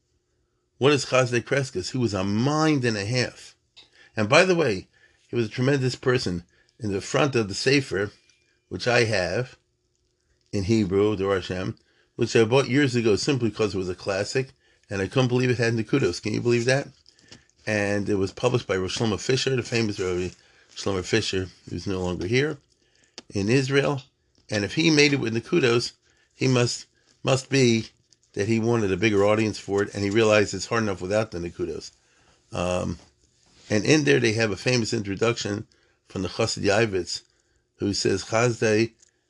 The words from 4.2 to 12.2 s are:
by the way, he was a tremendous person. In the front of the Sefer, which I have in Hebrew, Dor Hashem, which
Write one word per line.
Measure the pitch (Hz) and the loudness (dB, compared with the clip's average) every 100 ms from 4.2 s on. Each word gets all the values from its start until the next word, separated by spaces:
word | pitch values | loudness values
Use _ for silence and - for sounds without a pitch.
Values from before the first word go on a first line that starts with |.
| 107 | 2
by | 151 | 4
the | 185 | 4
way, | 175 139 92 - _ _ _ _ | 2 0 -2 -8 _ _ _ _
he | |
was | 123 107 | -4 -4
a | |
tremendous | - 127 143 127 - | -2 0 2 0 -2
person. | 131 123 - 87 - _ _ - | 0 0 0 -6 -8 _ _ -10
In | 104 | -6
the | 95 | -4
front | - 143 151 | -2 0 0
of | 120 101 | 0 -2
the | |
Sefer, | 101 135 143 135 92 104 - _ _ _ _ _ | -2 0 2 0 -4 -4 -8 _ _ _ _ _
which | 92 123 | -6 0
I | 120 | 2
have | 110 101 85 104 127 - _ _ _ _ _ _ _ _ _ | 2 0 -2 -2 -6 -12 _ _ _ _ _ _ _ _ _
in | 104 | -4
Hebrew, | 92 113 92 98 104 98 | 2 2 2 2 2 0
Dor | 98 | -2
Hashem, | 98 87 92 110 - _ _ _ | -2 -2 -6 -6 -10 _ _ _
which | - | -4